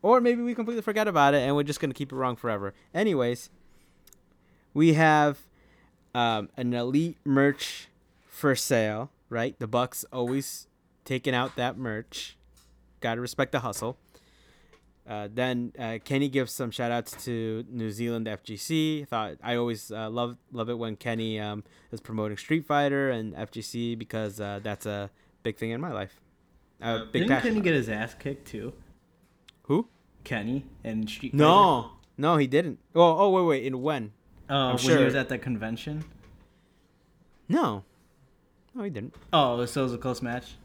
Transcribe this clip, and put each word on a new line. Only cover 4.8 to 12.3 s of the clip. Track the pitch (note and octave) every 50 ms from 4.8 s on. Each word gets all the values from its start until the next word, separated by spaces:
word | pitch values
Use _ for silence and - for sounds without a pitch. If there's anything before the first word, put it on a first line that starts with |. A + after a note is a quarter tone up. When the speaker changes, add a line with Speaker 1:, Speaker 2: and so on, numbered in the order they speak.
| D#3+ E3 D#3
Speaker 1:
have, | D#3 D#3+ D#3 D3+ D3+ D3 D3 C#3 - - _ _ _ _ _ _ _ _ _ _ _ _ _ -
um, | B2 A#2+ A#2 A2+ G#2+ G2+ - _
an | - B2 A#2+ A#2+
Elite | A#2+ A#2+ B2+ C3 D3 E3 E3+ D3+ _ _
merch | C#3+ C3+ C#3 C#3 C#3+ C#3+ - - - - - - _ _ _ _ _ _ _ _
for | _ - - - C#3+ C3
sale, | - - - C3+ A#2 A2 G#2+ G#2+ G#2+ B2 C#3 _ _ _ _
right? | A#2+ A#2 A#2 C3+ - _
The | B2
Bucks | G#2+ A#2 A#2+ B2+ B2 - - - -
always | - B2+ B2 A#2+ C3 C#3 C3 - - - - _ _ _ _ _ _ _ _
taking | - C3+ B2+ - C#3+ B2+
out | B2 B2+ C3+ -
that | - B2 B2+ -
merch. | G#2 C3 A#2 G#2+ G#2+ A#2+ _ - - - -